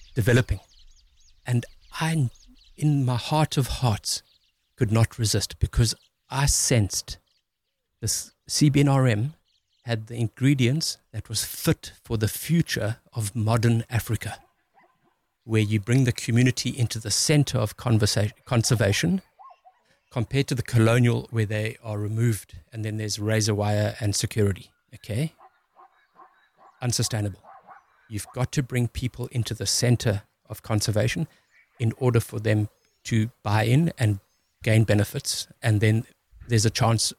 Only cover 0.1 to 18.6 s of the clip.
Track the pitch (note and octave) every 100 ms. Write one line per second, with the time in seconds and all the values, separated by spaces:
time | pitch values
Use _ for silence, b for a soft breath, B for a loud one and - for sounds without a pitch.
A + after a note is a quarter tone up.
0.1 | - G2+ A#2+ - G2 - _ - _ _
1.1 | _ _ _ - A#2+ - - - - D#3+
2.1 | D#3+ B2 - - - _ - D3+ C#3+ B2+
3.1 | A#2+ - D3+ D3+ - B2 - B2+ G#2 -
4.1 | - - _ _ _ _ - A2+ A#2 A2+
5.1 | - G#2+ G#2+ - - A#2 - A#2 - _
6.1 | _ _ C3+ C#3+ - - B2 G2 - -
7.1 | - _ _ _ _ _ _ _ _ A2
8.1 | - - _ - - D3+ C#3 C#3+ C#3 B2+
9.1 | G#2+ C3 - _ _ _ _ A#2+ A2+ A2
10.1 | A#2 A2+ - B2+ C#3+ A#2+ D3 - - _
11.1 | A2 - A2 - - - D#3 - - -
12.1 | A2+ G#2+ - - E3+ - - G#2 A2+ _
13.1 | - G2+ A#2 G#2+ A#2 A#2 A#2 - A#2 -
14.1 | A2 G#2 - _ _ _ _ _ _ _
15.1 | _ _ _ - A2 G#2 G#2+ G2+ B2+ B2
16.1 | - - A#2 B2+ - A#2+ - A2+ A2+ G#2+
17.1 | - - D3 C#3 A#2+ A2 - B2 A2+ G#2+
18.1 | - G#2 - - A#2+